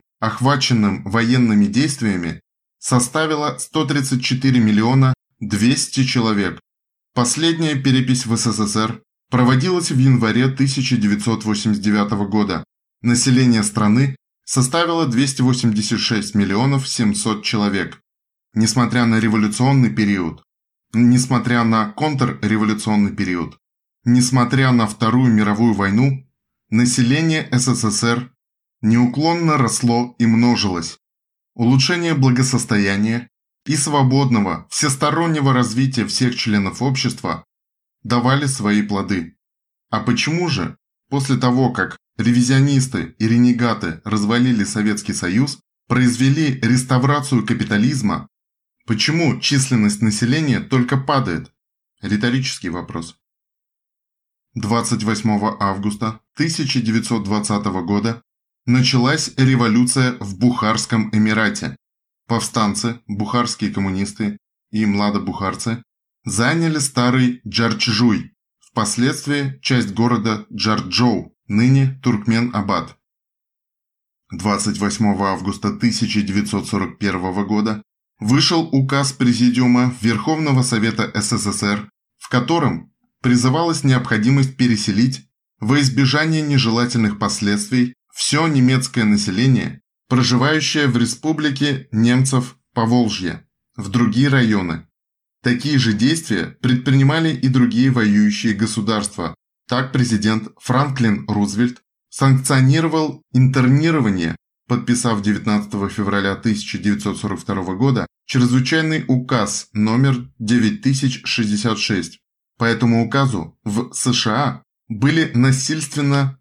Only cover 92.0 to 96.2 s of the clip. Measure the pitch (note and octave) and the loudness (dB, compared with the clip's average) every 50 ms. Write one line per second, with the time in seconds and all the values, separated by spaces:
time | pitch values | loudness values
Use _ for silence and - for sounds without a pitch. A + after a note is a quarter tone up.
92 | A2+ A#2+ B2 C3 C3 C3+ C3+ B2 B2 - - _ _ _ - B2 A2+ A2+ A#2+ B2 | 2 4 4 2 2 2 0 0 -2 -2 -10 _ _ _ -4 -2 0 2 2 2
93 | A#2 G#2+ G2+ - F#2 E2+ D#2+ E2 _ _ _ _ _ _ - - G2+ G2 G2 A#2 | 2 0 -2 -4 -6 -6 -6 -8 _ _ _ _ _ _ -14 -12 -10 -2 0 0
94 | A#2+ G#2+ G#2 A#2+ C#3 C#3+ C#3 C3 A#2+ A2 G#2+ G2 F2+ E2+ E2 E2 - _ _ _ | 0 2 2 2 2 4 4 2 2 2 2 0 0 -2 -6 -8 -10 _ _ _
95 | _ _ _ _ _ _ _ _ - B2 B2 B2 C#3 D3 D3 C3 A2+ A2+ G#2 G2 | _ _ _ _ _ _ _ _ -2 -2 -2 0 0 0 0 2 2 2 0 2
96 | A2+ C#3+ E3 E3 | 2 0 0 -2